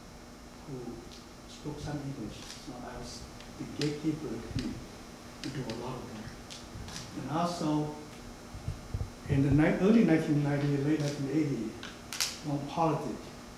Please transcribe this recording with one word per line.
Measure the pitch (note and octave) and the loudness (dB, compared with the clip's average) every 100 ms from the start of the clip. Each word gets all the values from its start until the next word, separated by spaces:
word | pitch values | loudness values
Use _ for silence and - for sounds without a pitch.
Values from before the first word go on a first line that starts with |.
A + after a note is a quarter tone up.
| - - - - - - - | -16 -16 -16 -16 -16 -14 -10
who | C3 A#2+ - - - - - - | -8 -6 -8 -10 -14 -14 -16 -14
spoke | - D3+ C#3+ | -10 -8 -4
some | D3+ D3 | -2 -2
English, | C3+ C3+ G#2+ - - - - | -2 -4 -6 -6 -10 -10 -10
so | B2 | -10
I | A#2+ A#2+ | -8 -8
was | - - - - - - | -8 -10 -12 -12 -12 -10
the | D3+ - D3 | -6 -2 -2
gatekeeper | - D#3+ D3 B2+ A2 - - | 0 0 0 -2 -6 -4 -2
to, | |
to | - - - - - - - - - | -2 -4 -10 -12 -14 -14 -14 -8 -6
do | C3+ | -4
a | B2+ A2 B2 | -4 -4 -4
lot | C3 | -6
of | - | -8
them. | G#3+ G#3+ - - - - - - - - - | -8 -10 -10 -12 -12 -12 -10 -8 -8 -8 -8
And | C3 D#3 | -2 2
also, | F3 F3 D#3 D3+ D3+ - - - - - - - - - - - - - - | 2 2 2 2 2 -4 -10 -12 -12 -12 -12 -10 -6 -6 -4 -4 -4 -6 2
in | C#3 | 4
the | C#3+ | 8
ni-, | C#3+ D#3+ G3 F#3 | 8 8 8 8
early | A3+ | 10
nineteen | F3+ D#3+ D#3+ D3 | 10 8 6 4
ninety, | C#3+ C#3+ C#3+ C#3 | 4 4 4 4
late | C#3 D#3 | 4 4
nineteen | C#3+ - C3+ | 2 0 2
eighty, | D#3+ C#3 B2 G#2+ - - - - - - - D3+ | 2 2 2 -2 -6 -10 -12 -6 -2 -2 -2 -2
Hmong | C#3 - | -2 0
politics, | - D#3+ D3 - G#2 - - - | 2 4 4 0 -6 -10 -12 -14